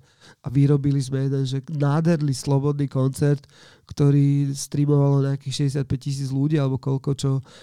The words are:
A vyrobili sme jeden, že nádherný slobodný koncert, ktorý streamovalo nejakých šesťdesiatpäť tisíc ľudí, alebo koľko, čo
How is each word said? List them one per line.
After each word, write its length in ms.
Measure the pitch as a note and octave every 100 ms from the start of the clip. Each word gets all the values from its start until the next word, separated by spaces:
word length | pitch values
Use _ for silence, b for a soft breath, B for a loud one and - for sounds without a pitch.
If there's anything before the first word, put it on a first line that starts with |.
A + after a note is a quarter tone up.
| B B B B
A 80 | C3
vyrobili 480 | C3 C#3+ D3 C#3+ C#3
sme 260 | B2+ C3+ C3+
jeden, 180 | C3+
že 200 | C3+ C3+ -
nádherný 680 | D3+ C#3+ D3 E3 E3 D3 B2+
slobodný 500 | - C#3 C#3+ D3 C#3+
koncert, 560 | C3+ C3 C3 D3 C#3+ - B B B
ktorý 680 | - - C#3+ C#3+ C#3+ C#3+ C#3
streamovalo 680 | C#3 - D3 D3 D3 C#3 C#3
nejakých 420 | C#3 C#3 C3+ B2+ C#3+
šesťdesiatpäť 340 | C#3 C3+ C3+
tisíc 260 | C#3+ C#3 C3+
ľudí, 300 | C3+ C#3+ D#3
alebo 180 | C3+ C3
koľko, 380 | - C3+ D3 C3+
čo 160 | C3+ C3+ B B